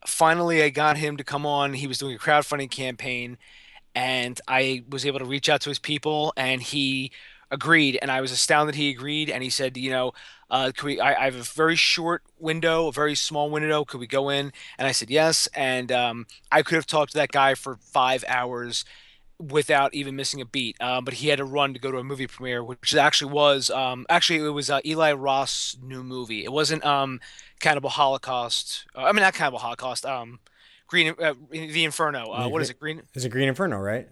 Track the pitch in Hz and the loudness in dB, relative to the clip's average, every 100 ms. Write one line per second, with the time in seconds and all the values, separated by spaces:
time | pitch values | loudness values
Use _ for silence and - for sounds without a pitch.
0 | - - 160 170 170 160 147 139 151 147 | -6 2 4 4 2 4 2 4 2 2
1 | 151 147 - 143 147 143 139 135 139 123 | -2 -6 -6 -4 -2 0 0 -2 -6 -6
2 | 139 117 160 151 139 147 131 - 131 120 | -8 -4 2 2 2 -4 -6 -6 -8 -8
3 | 131 123 120 123 - - - - _ 123 | -8 -6 -8 -14 -20 -20 -20 -20 _ -2
4 | 127 127 123 123 - 131 135 127 117 135 | 0 0 -2 -6 0 2 2 -2 -6 -4
5 | 143 135 131 139 - 143 147 139 - 147 | -2 -2 -4 -2 2 2 0 -6 -4 -4
6 | 151 151 151 - 131 131 - 147 135 135 | -2 0 0 -2 -2 -2 -4 -2 0 -2
7 | 135 - - - - 135 147 165 139 127 | -6 -12 -20 -20 -10 -4 4 6 6 2
8 | 139 131 131 127 - 151 151 147 143 123 | -2 -2 -2 0 4 4 2 0 -2 -4
9 | 143 151 147 127 127 131 131 127 131 131 | -6 -4 -4 -4 -4 -2 -4 -4 -4 -2
10 | 127 - - - - 127 131 - 143 101 | -2 -6 -16 -20 -2 0 0 -2 -4 0
11 | 127 - 135 127 120 - 175 165 - 170 | 2 2 0 -4 -6 0 2 4 2 2
12 | 165 175 _ - 160 160 165 165 160 127 | 0 -2 _ -8 -4 0 2 2 2 2
13 | 151 143 - 151 151 151 156 151 143 123 | 0 0 -2 -2 -2 0 0 0 0 -8
14 | 117 135 139 139 143 - - - 131 - | -4 -2 0 0 -4 -10 -14 -4 -2 -2
15 | 113 147 160 151 - - 131 127 123 123 | 2 4 4 4 0 -2 -2 -2 0 0
16 | 123 117 113 - - 156 - 160 - 156 | 0 -4 -12 -16 2 4 4 0 2 0
17 | 143 151 143 143 139 131 135 120 _ 139 | 0 0 2 4 4 2 -4 -12 _ 2
18 | 127 131 - 127 123 123 120 113 - - | 2 2 0 -2 -2 -6 -6 -6 -8 -16
19 | - _ - - 156 147 143 143 139 147 | -20 _ -20 -16 -2 0 4 4 4 0
20 | 139 135 135 143 120 139 120 - 123 127 | -6 -6 -6 -6 -6 -4 -4 -4 -4 -4
21 | 127 117 147 139 135 143 139 127 135 131 | -4 -2 0 0 0 0 0 -2 -6 -6
22 | 131 135 127 - 127 120 117 123 - 151 | -6 -8 -8 -8 -6 -6 -8 -6 0 4
23 | 147 - 139 147 147 135 120 127 131 127 | 6 4 2 4 6 4 2 0 -2 -2
24 | - 170 - 160 151 147 139 139 147 156 | 2 4 4 2 0 -2 0 0 0 4
25 | 156 139 139 135 135 - - 127 131 131 | 4 4 2 0 0 -4 -6 -8 -12 -12
26 | 127 127 113 107 117 143 147 156 147 139 | -10 -8 -8 -8 -4 0 0 0 2 2
27 | 135 127 - - - - 156 143 135 151 | 0 -4 -14 -20 -20 -2 2 2 0 2
28 | 139 135 - 127 117 - - - - 131 | 2 2 -2 -4 -2 -4 -4 -10 -12 -2
29 | 135 208 190 180 147 117 117 117 127 117 | 2 4 4 4 -2 -2 -6 -6 -6 -6
30 | 131 127 117 120 _ _ _ _ - 175 | -6 -6 -8 -16 _ _ _ _ -2 2
31 | 156 156 160 131 151 160 156 160 156 - | 2 2 -2 -2 -8 -12 -4 0 0 2
32 | 156 135 113 120 123 156 143 - 151 160 | 0 -2 -6 -4 -2 -2 -4 -6 -8 -8
33 | - 131 123 127 135 127 190 101 98 120 | -10 -8 -4 0 0 2 -2 -2 -2 -4
34 | - | -6